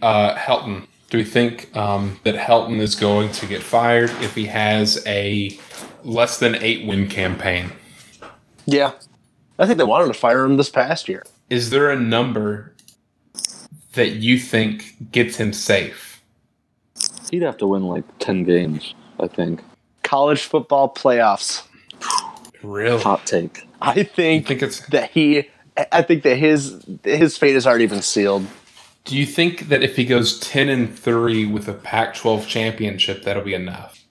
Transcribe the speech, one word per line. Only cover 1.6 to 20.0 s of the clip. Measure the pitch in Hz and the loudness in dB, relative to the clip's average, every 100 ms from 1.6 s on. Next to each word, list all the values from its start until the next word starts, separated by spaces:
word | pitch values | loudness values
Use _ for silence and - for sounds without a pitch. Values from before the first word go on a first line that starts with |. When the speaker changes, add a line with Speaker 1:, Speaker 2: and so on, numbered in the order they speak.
| - 110 | -12 -6
Speaker 1:
um, | 104 101 101 - | -2 -2 -4 -2
that | 110 107 | -4 -2
Helton | - 113 110 110 | 2 2 2 -2
is | 107 - | -2 0
going | 104 104 107 | 2 2 0
to | - 98 | -6 -8
get | 98 | -8
fired | - 117 117 117 117 - | -2 2 4 4 2 -2
if | 107 | -6
he | 110 101 | -6 -4
has | 110 107 107 104 - 110 | -2 0 2 2 0 -2
a | 101 101 104 98 - - - - - | -4 -2 -4 -4 -10 -20 -18 -18 -16
less | 131 113 120 - | -6 0 0 2
than | 120 113 | 0 2
eight | 110 117 107 | -2 -2 -2
win | 98 98 | -2 -2
campaign? | 101 92 87 95 90 87 - - - - - - - _ _ - | -2 -4 -2 -2 -4 -6 -14 -20 -20 -20 -20 -20 -20 _ _ 0
Speaker 2:
Yeah. | 143 139 - - _ _ _ _ - | 2 2 -4 -20 _ _ _ _ 0
I | 190 | 2
think | 220 | 4
they | |
wanted | 113 139 165 | 4 4 2
to | 110 | 2
fire | 120 127 | 2 4
him | 135 139 | 4 2
this | 139 | 2
past | 143 127 165 - | 0 0 -2 -6
year. | 95 - _ - | -10 -12 _ -6
Speaker 1:
Is | 123 117 | -4 0
there | 135 147 | 2 2
a | 135 | 2
number | 117 117 127 107 104 104 - _ - _ _ _ _ - - - - - - | 0 2 0 -2 -4 -6 -12 _ -20 _ _ _ _ -12 -10 -12 -20 -20 -8
that | 127 107 | 0 0
you | 107 113 127 | 0 2 2
think | - 113 110 107 - - 110 | 2 0 0 -4 -14 -18 -4
gets | 120 120 - | 0 0 -2
him | 104 | -4
safe? | - - 98 85 - - - _ _ _ _ _ _ _ - - - - | -4 0 0 0 -14 -20 -20 _ _ _ _ _ _ _ -6 -6 -6 -8
Speaker 3:
He'd | 175 | -4
have | 160 - | -4 -2
to | 98 | -2
win, | 98 | 0
like, | 92 82 - - | -2 -6 -8 -10
ten | - 95 | -4 -2
games, | 87 87 82 76 - - - - | 2 2 2 -6 -10 -18 -20 -8
I | 87 | -6
think. | - 85 82 - _ _ _ | -4 -4 -6 -10 _ _ _